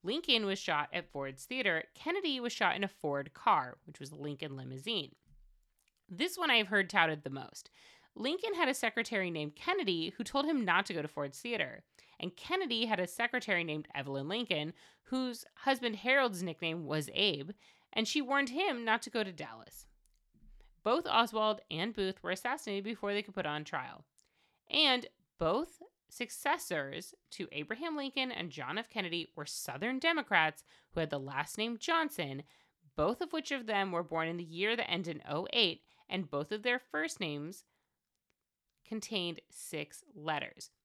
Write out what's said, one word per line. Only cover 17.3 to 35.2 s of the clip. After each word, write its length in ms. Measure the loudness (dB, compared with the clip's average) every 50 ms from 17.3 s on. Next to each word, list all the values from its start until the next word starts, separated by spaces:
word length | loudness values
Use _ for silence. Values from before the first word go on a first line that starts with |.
| 2 0 -4 -8 -10 _ -16 -20 -20 _ _ _ -2
and 160 | -2 0 0
she 140 | 0 -2 0
warned 260 | 2 2 2 2 0
him 380 | 0 0 0 0 0 0 2
not 160 | 2 2 2 2
to 80 | -2
go 120 | -2 -2 -2
to 100 | -2 -4
Dallas. 520 | -10 -10 -10 -10 -14 -16 -18 -20 -20 -20 -20 _ _ _ _ _ _ _ _ _ _ -20 -20 -20 -20 -20 -20 _ _ _
Both 240 | 4 4 4 4
Oswald 540 | 4 6 6 6 6 4 2 4 4 2 2 -2 _
and 220 | -2 -2 -2 -2 0
Booth 300 | 0 0 -2 -2 -4 -2
were 80 | -4
assassinated 540 | -2 -2 0 -4 -4 -2 -4 -4 -4 -4 -2
before 280 | -4 -6 -4 -2 -2 0
they 80 | -2
could 140 | -2 -4 -6
put 100 | -4 -2
on 200 | -2 -2 -4 -4
trial. 420 | -4 -4 -4 -4 -6 -12 -16 -20 _ _ _ _ _ _ _ _ _ _ _ _ _
And 360 | 4 6 6 6 6 4 0 -6 _ _ _ _ _ _
both 440 | 2 4 4 4 2 -2 -8 _ -20 -20 _ _ _ _
successors 1080 | -8 -8 -8 -6 -6 -2 2 2 2 2 0 -2 -2 -2 -2 -2 -6 -8 -8 -10 -16 _ _ _ -8
to 160 | -8 -8 -6 -4
Abraham 460 | -6 -4 -4 -4 -4 -4 -4 -2 -2
Lincoln 340 | -4 -2 -2 -2 -2 -2 -2
and 160 | -4 -6 -6
John 300 | -6 -6 -6 -4 -4 -4
F. 100 | -4 -4
Kennedy 400 | -4 -4 -2 -2 -2 -2 -4 -4 _
were 80 | -10 -8
Southern 540 | -8 -8 -8 -6 -6 -6 -4 -2 -2 -2 2
Democrats 680 | 2 2 2 2 0 4 6 6 6 6 2 -4 -20 _ -20 -20 _ _ -2
who 80 | -2
had 100 | 0 0
the 80 | 0 -4
last 400 | -4 -4 -2 -4 -4 -2 -2 -2
name 180 | -2 -2 -2 -4
Johnson, 640 | 0 2 2 4 2 2 -2 -4 -4 -4 -4 -8 -10 _ -18 _ _ _ _ _ _ -12 _
both 240 | 2 2 2 2 0
of 140 | -4 -4 -2
which 160 | -4 -2 -2
of 160 | -4 -4 -2
them 260 | 0 2 2 2 2 2
were 100 | -2 -2
born 240 | 0 0 0 0
in 120 | 0 -2 -4
the 40 | -6
year 320 | -6 -2 0 2 2 2
that 160 | 2 2 0
ended 260 | 0 -2 -2 -4 -6
in 60 | -6